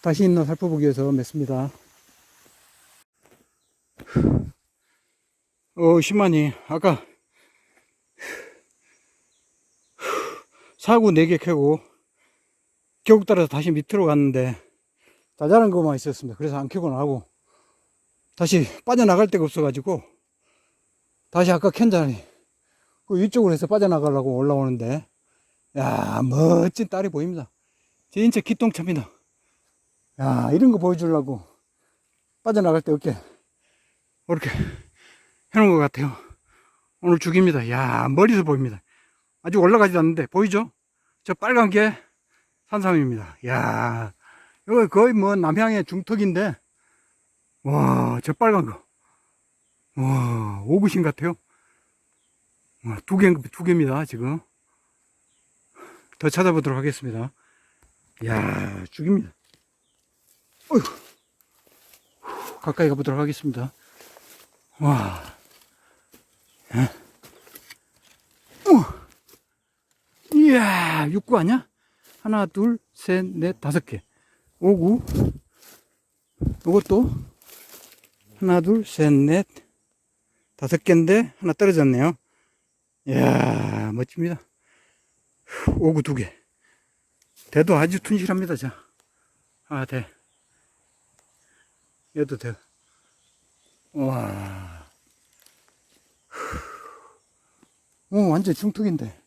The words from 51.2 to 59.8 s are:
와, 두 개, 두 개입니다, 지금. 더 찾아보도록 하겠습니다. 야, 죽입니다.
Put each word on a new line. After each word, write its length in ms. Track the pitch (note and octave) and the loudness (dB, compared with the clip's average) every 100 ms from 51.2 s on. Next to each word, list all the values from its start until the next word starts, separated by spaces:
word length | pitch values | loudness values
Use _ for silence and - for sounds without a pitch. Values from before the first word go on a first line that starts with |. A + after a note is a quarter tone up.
| E3 E3+ _ _ _ _ _ _ _ _ _ _ _ _ _ _ | -6 -8 _ _ _ _ _ _ _ _ _ _ _ _ _ _
와, 160 | A#2 G#2 - | -12 -12 -4
두 100 | F#3+ | 2
개, 160 | G3 D#3+ B2+ | 4 2 -4
두 140 | - | -8
개입니다, 400 | F3 F3 C#3+ C3 | 0 2 2 -2
지금. 360 | D#3 A#2 B2 D#3+ _ _ _ _ _ _ _ _ _ _ _ _ _ _ - - _ _ | -6 -8 -6 -8 _ _ _ _ _ _ _ _ _ _ _ _ _ _ -20 -20 _ _
더 100 | D3+ | -4
찾아보도록 500 | E3+ F#3 D#3+ C#3+ C3 | 0 0 0 -2 -4
하겠습니다. 540 | C#3+ C3+ B2+ A2 B2+ _ _ _ _ _ _ _ _ _ A2+ | -4 -6 -10 -8 -10 _ _ _ _ _ _ _ _ _ -4
야, 580 | A2 G2+ G2 G2 G2 F#2 | -2 -2 -4 -8 -10 -14
죽입니다. 420 | - D#3+ G3 F2+ _ _ _ _ _ | -8 -2 -2 -2 _ _ _ _ _